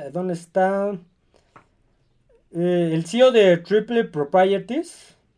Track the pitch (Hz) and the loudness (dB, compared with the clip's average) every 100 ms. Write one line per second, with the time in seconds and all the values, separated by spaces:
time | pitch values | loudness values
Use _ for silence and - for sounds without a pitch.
0 | 143 156 185 170 - 180 190 196 202 196 | -10 -8 -6 -8 -6 -2 0 -2 -6 -8
1 | - _ _ _ _ _ _ _ _ _ | -14 _ _ _ _ _ _ _ _ _
2 | _ _ _ _ _ 165 175 180 170 160 | _ _ _ _ _ -6 -2 0 0 -2
3 | 160 226 254 233 196 170 170 208 214 240 | -2 2 4 6 4 4 2 -2 -2 -4
4 | 226 151 143 190 190 196 180 262 330 - | -4 -4 -2 2 2 0 -4 -8 -8 -12
5 | - _ _ | -20 _ _